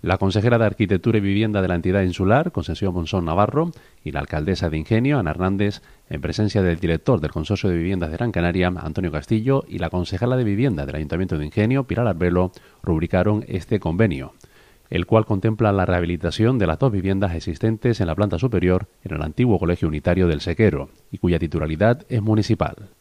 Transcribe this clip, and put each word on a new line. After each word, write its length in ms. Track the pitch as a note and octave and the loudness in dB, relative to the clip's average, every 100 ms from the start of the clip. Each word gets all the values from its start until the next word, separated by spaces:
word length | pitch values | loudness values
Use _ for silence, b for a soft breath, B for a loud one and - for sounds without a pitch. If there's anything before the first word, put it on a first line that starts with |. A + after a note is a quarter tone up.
La 160 | F2 F#2 | 0 2
consejera 400 | G2 G2 A2+ A#2 | 2 2 2 4
de 60 | |
Arquitectura 540 | A2 F#2+ G2+ F#2+ A#2+ G#2+ | 2 0 0 2 2 0
y 40 | |
Vivienda 400 | G2 G2 A2 G#2 | 2 0 0 0
de 60 | F#2 | 0
la 80 | F2 | 0
entidad 280 | F2 G2 | 2 2
insular, 500 | F#2 F2 F#2+ B2 E3+ | 0 0 2 2 2
Concepción 400 | - E2+ D#2+ G2 | -4 -6 -4 -2
Monzón 320 | F2+ D#2+ F#2+ E2 | -2 -2 -2 0
Navarro, 460 | E2+ G#2 C3+ E3+ - B B | 0 2 0 -2 -6 B B
y 120 | - | -8
la 80 | C#2+ | -8
alcaldesa 480 | C#2+ D#2+ D2+ F2+ F2 | -6 -4 -2 -2 -2
de 80 | D#2 | -2
Ingenio, 420 | D#2 A2 C3 D3 | 0 0 2 0
Ana 120 | E2 | 0
Hernández, 500 | E2 F#2 G2 G#2 - b b _ | 0 -2 0 -2 -2 b b _
en 120 | D2+ | -8
presencia 400 | D#2 - G#2+ G#2 | -6 -2 0 2
del 180 | F2+ E2 | 2 2
director 400 | F2 E2 - A2+ | 0 0 2 0
del 120 | D2+ | 0
Consorcio 380 | - D#2+ G2+ G2+ | -6 -4 -2 0
de 60 | E2+ | 0
Viviendas 360 | F2 F#2+ E2 | -2 -2 -4
de 40 | D#2+ | -4
Gran 160 | A#2+ | -4
Canaria, 360 | F2+ F2 F2+ F2+ | 0 0 2 0
Antonio 440 | F2+ D#2+ D#2+ F2+ | -2 -6 -4 -4
Castillo, 540 | D#2 - A2 A#2 C3+ - | -4 -2 -2 2 0 -2
y 120 | F#2+ | -6
la 100 | E2+ | -4
concejala 480 | F2+ F2 F#2+ B2 B2+ | -2 -4 -2 -2 0
de 80 | A2+ | 0
Vivienda 400 | G2+ C3+ E2+ C#2 | 0 0 -2 -4
del 100 | D2 | -6
Ayuntamiento 420 | D2+ E2+ F#2 D2+ | -4 -4 -2 -4
de 100 | D2+ | -4
Ingenio, 360 | - G#2+ C3+ | 0 2 0
Pilar 240 | C3 G2+ A#2 | -2 -2 -2
Arbelo, 460 | E2 F2+ F2+ F2+ B B B | 0 2 2 0 B B B
rubricaron 600 | - D#2+ E2+ F#2 F#2+ G#2 - | -2 0 2 2 2 0 -2
este 320 | F#2 - G#2 | -8 -2 -2
convenio, 540 | - F2 A2 C#2 C2 - b b b b b | -2 2 0 0 -8 -16 b b b b b
el 160 | F2+ F2 | -4 2
cual 200 | A2 G#2+ | 2 2
contempla 460 | G2+ A2 A2 A2 | 0 0 2 2
la 140 | G2 F2+ | 2 2
rehabilitación 720 | F2+ F2 F2 E2+ - A2 B2+ | 0 0 -2 -4 0 2 4
de 80 | F2+ | 2
las 140 | D#2+ | 2
dos 120 | C#3 | 0
viviendas 440 | G2+ F#2 G2 G2 E2+ | 0 0 0 0 -2
existentes 640 | - D#2+ A2 A2+ B2 A2+ | -6 -2 -2 0 -2 0
en 60 | F2 | 0
la 80 | D#2+ | 0
planta 240 | G#2 E2+ | 0 0
superior 480 | F#2 F#2 F2 F2+ - _ | 0 2 2 2 -2 _
en 120 | - D2+ | -8 -6
el 60 | |
antiguo 380 | D#2 D#2 B2 F#2+ | -6 0 2 4
Colegio 280 | E2+ F2 E2 | 2 0 0
Unitario 380 | D2+ F2 F2 F2+ | 0 0 2 2
del 120 | D2+ | 2
Sequero, 500 | F2+ E2 G#2+ D2 C2+ - _ | -2 2 2 2 -8 -14 _
y 60 | - | -2
cuya 200 | F2+ E2 | 0 0
titularidad 680 | E2 E2 D#2 D#2+ G#2+ B2+ - | 0 -2 -4 2 2 2 -2
es 140 | A#2+ | -2
municipal. 640 | G#2+ A2 G#2 A2 D2+ - G#2 _ | 2 0 2 0 -2 -4 -20 _